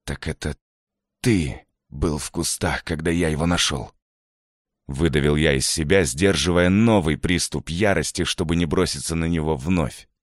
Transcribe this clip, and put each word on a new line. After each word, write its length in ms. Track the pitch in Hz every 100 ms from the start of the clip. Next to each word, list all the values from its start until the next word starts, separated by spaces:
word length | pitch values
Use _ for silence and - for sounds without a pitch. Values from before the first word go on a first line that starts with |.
«Так 240 | - 69 -
это 280 | 73 - - _ _ _ _ _ _
ты 440 | 123 101 73 - - _ _
был 300 | 69 85 76
в 120 | -
кустах, 540 | 85 82 - 90 -
когда 260 | - 78 80
я 180 | 85 82
его 180 | 73 85
нашел?» 460 | 87 - 69 - - _ _ _ _ _ _ _ _ -
Выдавил 500 | 67 82 69 73 76
я 160 | 78
из 120 | 67 -
себя, 380 | - 76 95
сдерживая 640 | 76 64 98 82 80 87 90
новый 460 | 98 113 107 80 71
приступ 500 | 82 87 - 71 65
ярости, 560 | 82 104 82 78 -
чтобы 320 | 85 - 82 85
не 100 | 85
броситься 480 | 80 85 69 -
на 120 | 82 82
него 300 | 85 78 76
вновь. 520 | 73 90 71 - - _